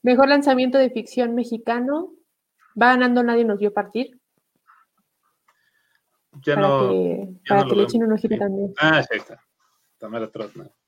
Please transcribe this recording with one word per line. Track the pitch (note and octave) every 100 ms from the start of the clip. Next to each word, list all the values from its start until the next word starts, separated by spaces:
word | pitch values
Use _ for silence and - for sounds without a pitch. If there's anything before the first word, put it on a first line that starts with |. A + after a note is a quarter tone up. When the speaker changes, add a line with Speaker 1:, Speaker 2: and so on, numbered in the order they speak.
Speaker 1:
Mejor | A#3+ B3+ C#4
lanzamiento | C#4+ C#4+ B3+ B3+ C4+
de | C4
ficción | B3 A#3 - A#3
mexicano. | A#3 A#3+ A3+ A3+ A#3 B3+ D4+ F4+ - _ _ _ _ _ G#3
Va | A#3+
ganando | B3 B3 A#3+
Nadie | A#3+ A#3
nos | A3+ G3+
vio | G#3
partir. | G#3 F#3+ A3+ C4 _ _ _ _ _ _ _ _ _ _ _ _ _ _ _ _ _ _ _ _ _ _ C#3+
Speaker 2:
Ya | D3
Speaker 1:
Para | C#3+ D3
Speaker 2:
no, | C#3 G2
Speaker 1:
que, | F#2+ F2+ E2+ -
Speaker 2:
ya | - -
Speaker 1:
para | G3+
Speaker 2:
no | -
Speaker 1:
que |
Speaker 2:
lo | G3+
Speaker 1:
le |
echen | A#3+ A#3
Speaker 2:
vemos. | A3+
Speaker 1:
un | G#3+
ojito | A3
Speaker 2:
Sí. | G#3+
Speaker 1:
también. | G3+ G3 G3 E3
Speaker 2:
Ah, | D#3 D#3
sí, | -
ahí | G#2+
está. | - - _ _ _ _ _ _
Tamara | G#2+ A2+ A2
Trotman. | G#2+ G#2 A#2 - _